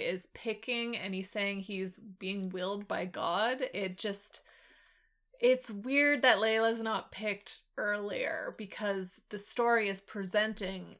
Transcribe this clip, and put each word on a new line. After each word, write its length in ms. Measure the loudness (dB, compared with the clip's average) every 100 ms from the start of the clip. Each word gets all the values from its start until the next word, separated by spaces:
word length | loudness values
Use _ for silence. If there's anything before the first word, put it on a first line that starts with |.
is 260 | 0 -2 -6
picking 680 | -8 -6 -4 -2 -2 -2 -4
and 160 | -2
he's 140 | -4 -2
saying 300 | -2 0 -2
he's 360 | -4 -4 -4 -6
being 520 | -14 -8 -4 -2 -2
willed 400 | -2 -2 -2 -2
by 160 | -2
God, 580 | -2 -2 0 2 2 0 -2
it 240 | -2 -4 -2
just, 420 | -4 -2 -4 -6 -16 -20 -20 -20 -20 _ _ _ _ 2
it's 320 | 4 6 2
weird 520 | -6 0 4 6 6
that 160 | 6 6
Layla's 440 | 6 4 4 2
not 300 | 0 -2 -4
picked 480 | -6 -4 -4 -6 -12 _ -4
earlier, 760 | -2 0 -2 -2 -2 -2 -6 -8
because 640 | -10 -4 -2 -2 -4 -8 -10
the 100 | -6
story 520 | -4 2 4 4 4
is 100 | -2
presenting 960 | -6 -6 0 2 2 -2 -4 -6 -10 -18